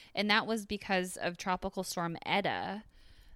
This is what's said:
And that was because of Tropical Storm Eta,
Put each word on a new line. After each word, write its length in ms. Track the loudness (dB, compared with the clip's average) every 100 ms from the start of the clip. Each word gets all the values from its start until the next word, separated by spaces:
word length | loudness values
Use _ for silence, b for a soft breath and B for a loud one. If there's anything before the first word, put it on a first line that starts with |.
| B -2
And 140 | 4
that 160 | 4 4
was 180 | -2 -2
because 520 | -6 2 2 2 -2
of 180 | -4 -2
Tropical 480 | -2 -2 -2 -4
Storm 320 | -4 -2 -2 -4 0
Eta, 580 | 2 2 -2 -2 -6 -10 b b b b